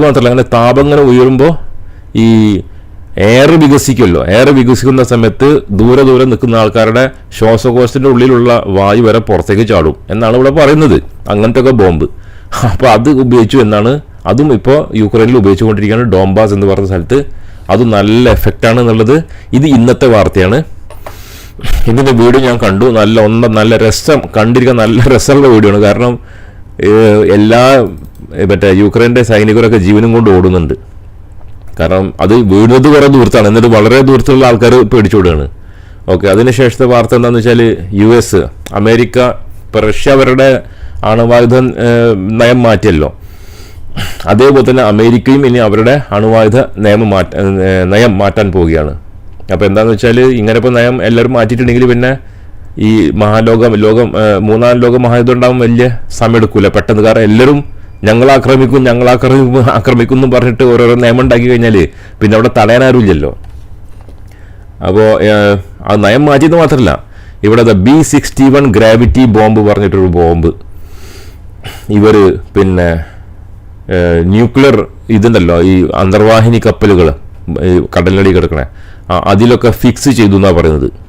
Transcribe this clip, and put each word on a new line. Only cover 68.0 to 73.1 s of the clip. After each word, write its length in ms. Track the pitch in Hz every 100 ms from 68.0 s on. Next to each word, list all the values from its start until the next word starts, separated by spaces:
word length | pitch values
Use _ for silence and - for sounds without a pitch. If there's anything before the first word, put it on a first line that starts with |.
| 147
സിക്സ്റ്റി 360 | 143 - - 135
വൺ 120 | 139 139 101
ഗ്രാവിറ്റി 460 | 110 113 117 127 127 107
ബോംബ് 260 | 110 110 104
പറഞ്ഞിട്ടൊരു 420 | 101 101 98 92 85
ബോംബ് 340 | 82 85 82 - - - - - - - - - - - - - - 104
ഇവർ 180 | 107 107 95 - - 101
പിന്നെ, 320 | 95 90 87 82 -